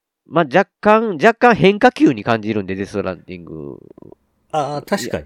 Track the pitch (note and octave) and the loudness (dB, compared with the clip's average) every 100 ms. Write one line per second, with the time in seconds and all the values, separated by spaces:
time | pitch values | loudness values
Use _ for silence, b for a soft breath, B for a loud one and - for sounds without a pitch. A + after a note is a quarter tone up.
0 | _ _ _ D#3 D3 E3 G3 _ G#3 A3 | _ _ _ -4 0 0 -2 _ 2 2
1 | A3+ D#3 G3+ A3+ A#3+ E3+ F#3 G#3 B3 - | 2 0 0 4 2 4 2 4 2 4
2 | D4+ A2 G#2+ A2+ G#2 G#2 F#2 F#2+ F#2+ G2+ | 2 2 -2 -2 -2 -4 -4 -6 -6 -4
3 | F#2+ E2 - F2+ E2+ D#2+ C#2+ G#1+ - - | -6 -8 -12 -16 -14 -14 -14 -16 -20 -20
4 | - - _ _ _ D#3 C#3 D3 - G3 | -20 -20 _ _ _ -6 -4 -6 -6 -6
5 | - E2 | -4 -8